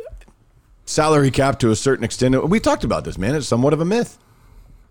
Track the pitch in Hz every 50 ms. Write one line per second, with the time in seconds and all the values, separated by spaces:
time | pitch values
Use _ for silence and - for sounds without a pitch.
0 | 453 622 - - - - _ _ _ _ _ _ _ _ _ _ _ - - -
1 | 151 160 156 147 139 135 123 - 135 139 127 - - 113 110 104 - 139 135 -
2 | 120 113 - - 120 127 131 131 - 151 196 226 - 302 285 302 - 120 98 78
3 | 65 - 76 80 92 110 143 156 131 - 117 117 127 143 160 147 165 87 214 240
4 | - - - _ _ _ _ _ _ - - - - - - - - _